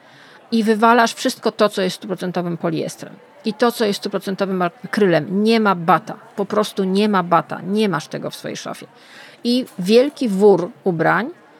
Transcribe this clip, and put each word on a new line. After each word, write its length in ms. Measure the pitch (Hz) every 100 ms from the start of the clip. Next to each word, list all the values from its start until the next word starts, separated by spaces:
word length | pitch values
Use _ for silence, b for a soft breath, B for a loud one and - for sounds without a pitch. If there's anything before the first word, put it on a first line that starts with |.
| B B B B -
i 120 | 226
wywalasz 500 | 214 208 226 240 226
wszystko 380 | - 262 - 226
to, 180 | - 208
co 120 | 208
jest 140 | 185 -
stuprocentowym 600 | 208 175 185 175 175 170
poliestrem 560 | 170 151 165 - - - - - 220
i 80 |
to, 180 | 208 240
co 140 | - 214
jest 140 | 196
stuprocentowym 640 | 196 196 202 185 196 185
akrylem. 800 | 175 - 185 - 196 160 151 190
Nie 160 | 214 226
ma 160 | 208 175
bata, 380 | 170 165 - - - -
po 100 | 196
prostu 380 | 208 208 -
nie 260 | 190 196 214
ma 140 | 190
bata, 380 | 175 165 - -
nie 280 | 180 208 208
masz 180 | 151 -
tego 220 | 147 147
w 60 | -
swojej 220 | - -
szafie". 300 | - - - B B B B B
I 220 | 233 247 240 -
wielki 500 | 180 233 285 - 247
wór 420 | 190 208 175 131 -
ubrań 460 | 196 160 156 170 269 - _